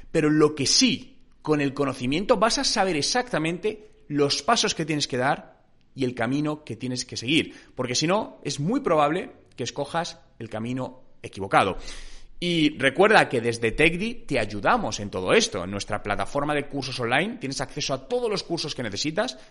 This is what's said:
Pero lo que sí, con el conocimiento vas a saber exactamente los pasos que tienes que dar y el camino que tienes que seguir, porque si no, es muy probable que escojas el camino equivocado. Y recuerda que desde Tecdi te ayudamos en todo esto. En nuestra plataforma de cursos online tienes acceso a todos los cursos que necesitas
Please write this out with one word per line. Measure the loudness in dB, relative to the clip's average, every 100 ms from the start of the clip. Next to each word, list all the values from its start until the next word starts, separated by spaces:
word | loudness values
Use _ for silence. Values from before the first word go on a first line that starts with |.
| -4
Pero | 2 4
lo | 6 6
que | 4 2
sí, | 4 4 2 -4 -20 -20 -8
con | 0 0
el | 2 0
conocimiento | -2 -2 -2 0 2 4
vas | 4 2
a |
saber | 0 2 2 2
exactamente | 0 0 0 0 0 -2 -4 -6 -10 -20 -4
los | 0 2 2
pasos | 2 2 2
que | -2 -2
tienes | -2 -2
que | 0
dar | 0 0 -4 -20 _ _ _
y | -4
el | -4 -2
camino | -2 0 -2 -4
que | -8 -10
tienes | -6 -6 -8
que | -8
seguir, | 0 0 0 -6 -12 -8
porque | -4
si | -2 0
no, | 0 -2 -8
es | -8 -4
muy | -2 0
probable | 2 4 4 0 -6 -14 -18 -10
que |
escojas | -8 -6 -4 -4 -4 -8 -20 -16
el | -12
camino | -8 -6 -6 -6 -10 -20 -18
equivocado. | -16 -10 2 4 4 2 -6 -12 -12 -14 -16 -4
Y | 0 4 4 4
recuerda | 2 6 6 8 6
que | 2
desde | 0 0 0
Tecdi | 4 2 2 -4 -8 -4
te | -2
ayudamos | -2 0 2 2 0 -6
en | -6
todo | -4 2
esto. | 2 2 -2
En | -6
nuestra | -6 -4 -4
plataforma | -2 -2 -2 -2 -2 -2
de | -4
cursos | -6 -6 -4
online | 0 0 0 -4
tienes | -8 -6
acceso | -8 -6 -6
a | -6 -4
todos | -4 -2
los | -4
cursos | -4 -6 -6
que | -6
necesitas | -6 -4 -4 -2 -4 -6 -16